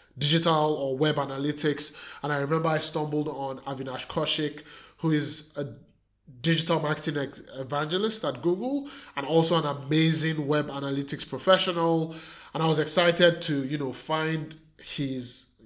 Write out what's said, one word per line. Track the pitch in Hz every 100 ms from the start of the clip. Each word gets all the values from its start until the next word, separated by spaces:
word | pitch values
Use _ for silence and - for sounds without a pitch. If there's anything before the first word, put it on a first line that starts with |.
| _ -
digital | 143 165 165 156 156 147
or | 139 131
web | 151 143
analytics, | 135 135 143 147 156 143 - - - -
and | 147
I | 143
remember | 139 160 160
I | 156
stumbled | - 160 151 151 151
on | 135 135 131
Avinash | 139 131 131 127 -
Kaushik, | 165 147 - 147 - - - - _
who | 165
is | 151 135 - - 147
a | 131 113 - _ _ _ - 123
digital | 160 165 - 165
marketing | 147 151 165 147
ex-, | 135 - - 131
evangelist | 127 143 151 185 220 220
at | 151 127
Google | 160 190 247 285 277 - - -
and | 139
also | 165 160 170
an | 151
amazing | 135 135 156 160 156 160 156 139
web | 151 143
analytics | 139 139 139 139 135 -
professional. | 127 - 185 190 170 170 165 160 - - - -
And | 147
I | 160
was | 151
excited | 151 185 175 170 175 165
to, | - 139 131
you | 147
know, | 135
find | 123 - 156 156 160 147 - - _
his, | - - 135 131 117 - - _